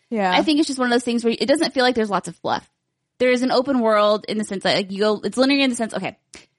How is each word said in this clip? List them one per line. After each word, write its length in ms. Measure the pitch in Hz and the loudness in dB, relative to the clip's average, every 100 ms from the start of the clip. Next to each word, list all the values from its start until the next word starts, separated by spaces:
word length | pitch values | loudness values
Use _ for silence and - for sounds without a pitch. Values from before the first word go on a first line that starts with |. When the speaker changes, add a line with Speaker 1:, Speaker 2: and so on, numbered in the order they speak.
| - | -8
Speaker 1:
Yeah. 200 | 226 185 | -2 2
Speaker 2:
I 120 | 277 | 2
think 160 | 302 294 | 2 0
it's 80 | 320 | 0
just 120 | 262 | -2
one 100 | 247 | 0
of 40 | |
those 120 | 240 | 0
things 200 | 247 233 | 0 -2
where 100 | 226 233 | -2 -2
it 80 | 233 | 0
doesn't 240 | 302 302 | 2 2
feel 120 | 262 | 2
like 100 | 247 | 0
there's 160 | 233 214 | 0 -2
lots 180 | 185 - | -4 -6
of 80 | - | -8
fluff. 320 | 117 110 - _ _ _ _ - | -6 -6 -8 _ _ _ _ -2
There 120 | 254 | 0
is 120 | 247 | 2
an 80 | 254 | 2
open 280 | 240 269 254 | 0 0 0
world 440 | 220 214 208 214 - | 2 4 4 2 -2
in 80 | 214 | -6
the 60 | |
sense 200 | 214 190 | -4 -4
that, 120 | 175 147 | 0 0
like, 140 | 190 | -2
you 80 | 196 | -2
go, 200 | 214 208 | 0 0
it's 120 | 214 240 | -4 0
linear 240 | 262 277 | 2 2
in 60 | 269 | 0
the 60 | 240 | -2
sense, 180 | 220 | -6
okay, 240 | - 165 - _ - _ | -6 -8 -12 _ -20 _